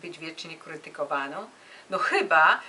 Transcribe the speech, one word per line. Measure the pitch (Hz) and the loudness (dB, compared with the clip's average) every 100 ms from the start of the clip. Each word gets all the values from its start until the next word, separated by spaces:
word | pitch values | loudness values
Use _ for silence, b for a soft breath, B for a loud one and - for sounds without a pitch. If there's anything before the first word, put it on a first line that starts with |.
być | 175 156 | -18 -14
wiecznie | 160 160 170 160 | -14 -14 -16 -18
krytykowaną. | - 156 156 151 143 143 139 160 - B B B B | -18 -18 -14 -10 -6 -4 -6 -10 -14 B B B B
No | 190 | -4
chyba | - 370 - 160 165 233 | 0 0 4 6 6 4